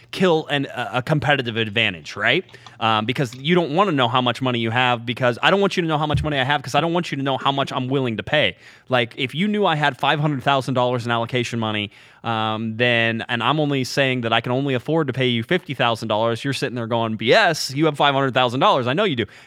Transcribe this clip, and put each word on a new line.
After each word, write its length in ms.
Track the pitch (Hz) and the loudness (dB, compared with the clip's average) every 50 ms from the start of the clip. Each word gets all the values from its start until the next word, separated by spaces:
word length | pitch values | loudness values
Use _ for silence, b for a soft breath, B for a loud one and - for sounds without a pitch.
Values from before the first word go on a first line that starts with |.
| B B | B B
kill 360 | B - 190 185 160 156 151 - | B 2 2 4 4 2 2 0
an, 180 | 143 139 135 | -2 -2 -2
a, 240 | - - 123 117 98 107 | -4 -6 -6 -6 -4 -4
a 80 | 127 | -4
competitive 540 | 123 - 156 147 117 143 147 135 123 117 107 | 0 0 0 2 2 2 2 2 0 -2 -2
advantage, 600 | 113 113 107 101 117 110 104 92 80 71 - - | -2 -2 0 0 0 0 0 0 -4 -10 -14 -6
right? 280 | 101 104 117 135 135 - - B B B B B B | -2 0 0 2 0 -2 -6 B B B B B B
Um, 260 | 110 110 110 107 107 | 0 2 2 2 0
because 280 | 113 120 - 143 110 127 | -2 -2 -2 -2 -4 -6
you 180 | 127 135 160 180 | -4 0 2 2
don't 200 | 175 170 131 143 | 2 2 2 2
wanna 180 | 175 208 196 | 2 2 2
know 160 | 156 135 123 117 | 2 2 2 2
how 120 | 127 127 | 2 2
much 220 | 127 120 117 - | 2 0 0 0
money 160 | 135 127 123 117 | 0 -2 0 0
you 120 | 113 113 | 0 0
have 360 | 113 127 127 123 123 117 117 | 2 2 2 2 0 0 -2
because 320 | 123 120 - 131 123 117 - | -6 -4 0 0 0 2 2
I 80 | - 156 | 2 2
don't 100 | 185 196 | 4 4
want 160 | 202 190 - | 2 2 0
you 60 | 185 | 0
to 60 | 170 160 | -2 0
know 80 | 156 | 0
how 100 | 143 156 | 0 0
much 160 | 151 147 147 147 | 0 0 0 0
money 140 | 151 147 139 | 0 0 0
I 60 | 123 | 0
have 160 | 135 147 143 | 0 0 -2
'cause 120 | - 131 147 | -2 -2 0
I 60 | 147 | 0
don't 120 | 160 170 | 0 2
want 200 | 165 175 170 - | 0 -2 -2 -4
you 40 | 156 | -4
to 60 | 139 | -4
know 160 | 135 139 131 - | -2 -2 -2 0
how 140 | - 135 | 0 0
much 200 | 139 139 135 - | 0 0 -2 -2
I'm 160 | - 139 127 123 | -4 -4 -4 -2
willing 280 | 139 139 131 120 110 | -2 0 0 -2 -2
to 60 | 101 | -4
pay. 340 | 95 - 147 151 123 92 - B B B B B B B | -4 0 2 2 2 2 -2 B B B B B B B
Like, 260 | 135 120 120 113 - | 0 0 0 0 -4
if 180 | - 139 120 - | -6 -6 -4 -2
you 120 | 151 196 | -2 -2
knew 180 | 208 208 208 202 | -2 0 0 2
I 120 | 175 156 | 2 2
had 200 | 147 151 143 127 | 2 0 0 0
five 220 | - - 135 156 147 | 0 0 0 2 2
hundred 240 | 151 156 147 123 | 0 0 -2 0
thousand 320 | - 143 139 135 123 143 127 | 0 2 2 2 0 0 0
dollars 320 | 127 123 123 123 120 110 | 0 2 2 0 -2 0
in 60 | 120 | 0
allocation 480 | 117 117 117 113 - 123 117 - 120 117 | 0 0 0 -2 -2 -2 -2 -2 -4 -4
money, 320 | 110 110 107 104 104 98 B B B B B B B | -2 -2 -2 -2 -4 -6 B B B B B B B
um, 520 | 117 113 110 110 110 110 110 113 110 110 | -4 -2 -2 -2 -2 -2 -4 -4 -4 -2
then, 480 | 110 123 123 117 117 113 113 113 113 95 - | 2 2 4 4 4 2 2 0 -2 -4 -4
and 160 | 120 117 113 | -2 0 0
I'm 160 | 123 147 156 | 2 2 2
only 240 | 151 143 143 135 123 | 0 0 0 -2 -2
saying 380 | - - 143 139 131 127 127 | -2 -2 0 0 0 0 -2
that 100 | 117 113 | 0 0
I 80 | 113 117 | 0 0
can 100 | - 127 | 0 0
only 240 | 123 131 143 143 131 | -2 -2 0 0 -2
afford 320 | 117 - 147 156 165 156 | -2 -2 -2 -2 0 0
to 60 | 127 | -2
pay 160 | 110 131 127 127 | -2 0 0 2
you 160 | 120 117 113 | 0 0 0
fifty 280 | - 180 180 - - | 0 -2 -2 -2 -4
thousand 360 | 135 - 127 120 113 - 117 110 | -4 0 0 0 0 -2 -2 -2
dollars, 340 | 107 104 113 117 113 113 | 0 0 0 0 -2 -2
you're 100 | - 139 | -4 -4
sitting 220 | 131 - 143 120 117 | -4 -4 -4 -4 -4
there 140 | 123 113 110 | -4 -4 -2
going, 260 | 120 117 113 110 110 | -2 -2 -2 -2 -4
"B 180 | 101 113 120 | -2 2 4
S, 400 | 165 226 208 175 156 - - - | 4 4 4 2 0 -2 -4 -6
you 120 | 131 143 160 | -2 0 0
have 120 | 156 147 | 0 2
five 160 | 139 156 143 | 2 2 2
hundred 220 | 135 135 139 131 113 | 2 2 0 0 2
thousand 240 | 131 127 120 117 135 | 2 0 2 2 2
dollars. 300 | 170 214 180 139 117 123 | 2 2 2 2 0 0
I 40 | |
know 120 | 135 180 220 | 0 0 0
you 120 | 196 139 | 0 0
do." 100 | 113 101 - B B B | -2 -4 -4 B B B